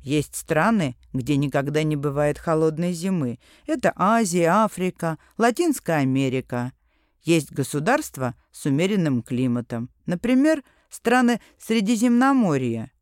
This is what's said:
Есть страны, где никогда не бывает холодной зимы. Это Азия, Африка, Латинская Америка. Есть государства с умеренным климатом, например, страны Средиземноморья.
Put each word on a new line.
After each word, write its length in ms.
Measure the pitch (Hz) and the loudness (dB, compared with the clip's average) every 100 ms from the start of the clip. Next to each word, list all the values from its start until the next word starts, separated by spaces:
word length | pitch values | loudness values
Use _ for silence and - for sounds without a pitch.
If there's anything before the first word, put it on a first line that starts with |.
Есть 340 | 131 147 143 - | 0 -2 -2 -8
страны, 600 | - 156 185 226 147 120 - | -2 2 2 2 0 -4 -10
где 240 | 131 120 143 | -8 0 0
никогда 460 | 143 143 139 151 | 2 -2 0 0
не 140 | 156 151 | 0 -2
бывает 420 | 143 139 147 143 | -2 0 0 -2
холодной 540 | - 160 160 156 175 | -2 0 0 0 -4
зимы. 460 | 170 185 185 127 113 _ - - | -4 -2 -2 -2 -6 _ -20 -6
Это 260 | 311 185 - | -2 -2 0
Азия, 520 | 185 233 214 175 165 | 0 2 0 2 2
Африка, 720 | 190 220 - 185 - 170 156 _ - | 2 0 -2 -6 -4 -6 -6 _ 0
Латинская 640 | 233 240 339 269 - 160 | 0 2 -2 -2 -2 0
Америка. 720 | 135 131 135 131 - 123 123 - _ _ _ _ | 2 2 0 -2 -4 -6 -6 -10 _ _ _ _
Есть 300 | - 165 143 | 0 0 0
государства 840 | - 135 147 156 285 302 - 127 - _ | -6 -4 -2 0 0 -2 -6 -6 -8 _
с 140 | - 156 | -8 -2
умеренным 560 | 139 185 208 160 127 | 0 2 0 0 -2
климатом, 640 | - 123 127 120 117 120 120 _ | -2 -2 0 -2 -4 -8 -10 _
например, 580 | - 175 - 254 302 311 - _ _ | -6 -4 0 2 4 0 -4 _ _
страны 500 | - - 247 240 233 - _ | -8 0 2 2 0 -4 _
Средиземноморья. 1300 | - 226 202 240 247 240 262 269 208 139 127 117 123 _ | -2 -2 0 2 2 4 4 4 2 0 -2 -4 -8 _